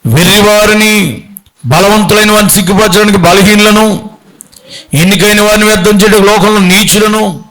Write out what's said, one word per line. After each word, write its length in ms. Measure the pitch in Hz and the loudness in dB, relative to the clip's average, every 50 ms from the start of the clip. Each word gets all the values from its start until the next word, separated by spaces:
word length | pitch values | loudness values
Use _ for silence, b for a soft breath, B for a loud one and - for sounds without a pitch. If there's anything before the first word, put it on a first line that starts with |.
| _ | _
వెర్రివారిని, 1160 | 117 113 151 175 208 214 214 202 208 208 208 208 214 214 214 214 214 214 208 190 151 107 - - - - - _ _ _ _ - | -2 0 0 0 0 2 2 2 2 2 2 0 0 0 0 0 0 0 0 -2 -4 -6 -12 -16 -20 -20 -20 _ _ _ _ -6
బలవంతులైన 680 | 120 139 165 190 202 208 214 202 156 202 208 214 214 | -2 0 0 2 2 0 0 0 0 0 0 0 2
వారిని 180 | 214 214 208 196 | 0 0 0 0
సిగ్గుపరచడానికి 680 | - 208 190 170 202 190 214 202 175 202 214 214 202 196 | -2 -2 -2 -2 0 0 0 0 0 0 0 0 0 0
బలహీనులను, 920 | 170 170 180 202 190 208 214 208 208 214 208 214 220 220 196 - - - - _ _ _ _ _ - _ B B B B B B B B - | 2 2 2 2 2 2 2 2 2 2 2 2 0 0 -2 -6 -10 -16 -20 _ _ _ _ _ -20 _ B B B B B B B B -4
ఎన్నికైన 480 | 139 170 190 202 170 190 208 208 208 | -2 0 0 0 0 0 0 0 0
వారిని 220 | 208 208 214 214 214 | 0 0 0 0 0
వ్యర్థం 360 | 214 214 196 175 208 208 202 | 0 0 0 0 0 2 2
చేయడానికి 300 | 202 214 208 208 196 202 | 2 2 2 2 2 2
లోకంలో 280 | 214 208 180 214 214 208 | 0 0 0 0 0 0
నీచులను 880 | 185 180 185 202 214 160 - 208 214 214 214 220 220 196 170 127 - - | 0 0 0 0 -2 -2 -2 -2 -2 -2 -2 -2 -4 -6 -8 -10 -18 -20